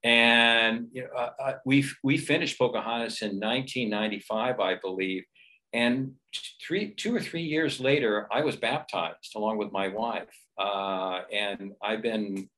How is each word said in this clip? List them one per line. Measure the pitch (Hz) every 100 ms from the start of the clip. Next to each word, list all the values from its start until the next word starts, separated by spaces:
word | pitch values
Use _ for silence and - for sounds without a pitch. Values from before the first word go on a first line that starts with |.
And, | 120 117 117 117 117 117 113 113 117
you | 127
know, | 123 123
uh, | 120 -
uh, | 135 135
we, | 131 139 139 -
we | 135 135
finished | - 151 151 -
Pocahontas | 127 110 110 117 117 113
in | 107 98
nineteen | 107 127 135 127 117
ninety-five, | 104 107 101 - 110 120 127
I | 95
believe. | 92 95 92 95 95 - _ - _ _
And | 117 120 127 135 - _ - - - -
three, | 180 214
two | - 214
or | 240
three | - 165
years | 165 151 160 -
later, | 131 147 120 104 104
I | 117
was | 151 120
baptized | 117 143 - 95 82 - - 110
along | 107 110
with | 104
my | 98 98
wife. | 101 117 101 - - _ -
Uh, | 98 101 98 95 95 92 -
and | 104 104 98 98 -
I've | 101 110
been | 117 110 101 98 95